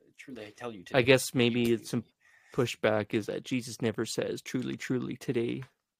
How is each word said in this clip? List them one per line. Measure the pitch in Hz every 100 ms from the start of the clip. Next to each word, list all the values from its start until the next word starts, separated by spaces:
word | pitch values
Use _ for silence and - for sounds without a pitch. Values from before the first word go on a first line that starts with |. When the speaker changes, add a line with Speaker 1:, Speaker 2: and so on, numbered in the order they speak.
| _ -
Speaker 1:
"Truly | - 123 104
I | -
tell | 120
you | 104
today, | 87 139
Speaker 2:
I |
guess | 123 131 -
Speaker 1:
you | 139
Speaker 2:
maybe | 120 120
Speaker 1:
will | 117
Speaker 2:
it's | 113
Speaker 1:
be | -
Speaker 2:
some | 123
Speaker 1:
with | -
me." | _ _ _ _ -
Speaker 2:
pushback | 120 - 110 107 104
is | 117 98
that | 95
Jesus | - 131 123 113
never | 117 107 113
says, | - - -
"Truly, | - 131 131 135
truly, | - 127 127 135
today," | - 123 120 131 131 _ _ _